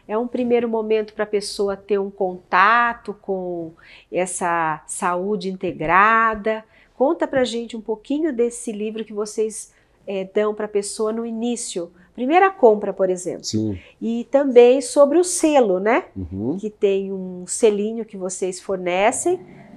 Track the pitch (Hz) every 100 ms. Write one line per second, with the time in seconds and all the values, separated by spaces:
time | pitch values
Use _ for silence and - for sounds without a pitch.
0 | - 214 240 247 240 240 240 226 214 220
1 | 214 - 208 208 202 - 202 196 - 202
2 | 196 196 190 180 - 180 196 233 240 233
3 | - 196 - 190 180 175 165 - - -
4 | - 165 185 - 180 170 160 151 - -
5 | 185 180 190 208 185 185 180 143 156 180
6 | 208 226 226 220 208 220 220 _ _ -
7 | 262 339 302 269 254 233 233 226 214 214
8 | - 285 320 233 233 233 - 208 214 220
9 | 214 208 214 - 220 208 - _ _ _
10 | - 196 190 214 214 214 214 208 202 -
11 | 214 226 233 226 240 233 - 190 170 _
12 | _ - 254 349 381 381 233 208 202 185
13 | 190 180 170 107 - 110 110 92 - -
14 | 220 233 - 277 285 240 240 269 269 294
15 | 285 320 359 - 320 294 220 185 208 277
16 | - - 180 190 113 185 214 - 202 196
17 | 196 190 185 180 180 - 220 208 208 226
18 | 220 196 185 - 185 185 - 190 180 180
19 | 208 262 349 359 - - -